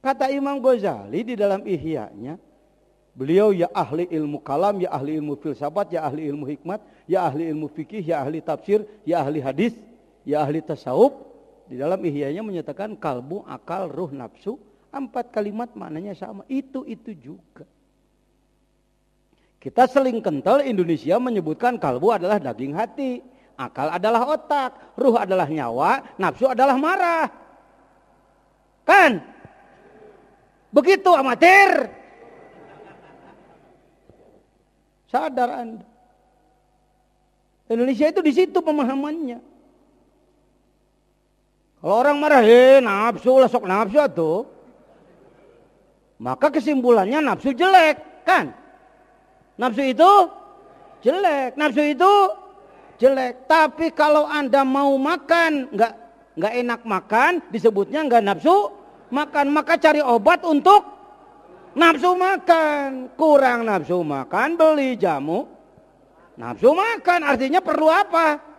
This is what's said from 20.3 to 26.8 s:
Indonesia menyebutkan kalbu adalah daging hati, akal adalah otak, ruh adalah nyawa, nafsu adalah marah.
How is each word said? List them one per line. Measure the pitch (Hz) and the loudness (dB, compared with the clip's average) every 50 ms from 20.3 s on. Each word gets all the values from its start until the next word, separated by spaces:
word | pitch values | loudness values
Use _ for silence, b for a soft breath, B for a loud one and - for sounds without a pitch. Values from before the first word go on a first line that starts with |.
| 156 139 131 185 233 285 | -6 -4 0 2 2 2
Indonesia | 285 269 233 190 180 165 165 147 - 147 175 | 2 0 -2 -2 -2 -2 -2 -4 -2 -2 -2
menyebutkan | 233 247 254 233 208 165 156 156 - - 240 247 208 | -2 -2 -2 -4 -4 -4 -6 -6 -2 -2 -4 -2 -2
kalbu | - 147 123 123 151 208 233 196 | -4 -4 -4 0 0 0 0 0
adalah | 175 180 214 | -2 -2 -2
daging | 208 156 131 110 - 127 135 143 | -2 -4 -6 -10 -8 -10 -8 -6
hati, | 175 226 233 - - 277 262 247 240 - - b b b b b | -6 -8 -8 -6 -8 -8 -8 -8 -10 -14 -20 b b b b b
akal | - 131 120 _ - 139 156 | -14 -14 -12 _ -6 -6 -6
adalah | 160 185 180 214 233 226 240 277 | -6 -4 -2 0 0 0 0 0
otak, | 302 302 - - 302 285 262 247 - B B B B | -4 -6 -4 -4 -4 -4 -4 -6 -10 B B B B
ruh | - 254 269 226 | 0 2 2 2
adalah | 233 214 185 190 185 170 143 | 2 0 0 -2 -2 -2 -2
nyawa, | 160 156 131 117 117 123 147 180 240 269 - B B - | -4 -6 -6 -6 -4 -2 0 0 0 -2 -4 B B -4
nafsu | - - - - 247 269 254 | -4 -4 -2 0 -2 -2 2
adalah | 226 262 277 262 | 2 2 2 2
marah. | 262 | 0